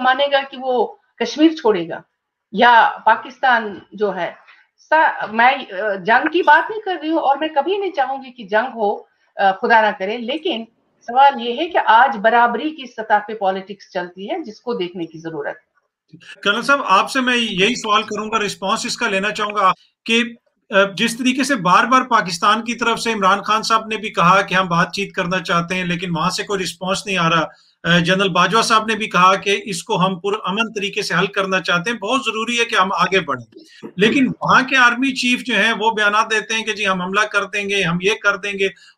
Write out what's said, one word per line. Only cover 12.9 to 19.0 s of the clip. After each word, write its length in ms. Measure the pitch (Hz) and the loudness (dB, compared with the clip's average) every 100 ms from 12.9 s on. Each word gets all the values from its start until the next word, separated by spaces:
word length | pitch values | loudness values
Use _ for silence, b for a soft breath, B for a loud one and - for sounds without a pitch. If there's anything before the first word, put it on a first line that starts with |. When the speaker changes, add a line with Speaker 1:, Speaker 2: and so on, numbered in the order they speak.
| - 220 208 | -10 0 0
Speaker 1:
पे 160 | 214 | 0
politics 560 | 214 190 190 190 196 - | -4 -2 -2 -8 -16 -10
चलती 340 | 180 175 190 208 | -8 -8 -12 -10
है, 160 | 349 | -8
जिसको 320 | 247 208 247 | -10 -12 -8
देखने 320 | 190 175 190 160 | -6 -6 -8 -10
की 120 | 160 | -10
जरूरत 400 | 165 147 104 - | -10 -8 -10 -12
है। 160 | _ _ _ _ _ - | _ _ _ _ _ -20
Speaker 2:
कर्नल 460 | - - 202 220 | -20 -6 -2 -2
साहब, 220 | - 277 220 | 0 0 4
आपसे 340 | 190 214 269 | 2 2 -2
मैं 160 | 247 240 | 0 0
यही 400 | 226 180 208 247 | -2 0 0 0
सवाल 260 | 220 214 | 0 0
करूंगा, 360 | 214 208 214 220 | 0 -8 -4 -2
response 480 | 202 170 196 220 214 | -4 -4 -4 -4 -4
इसका 220 | - | -4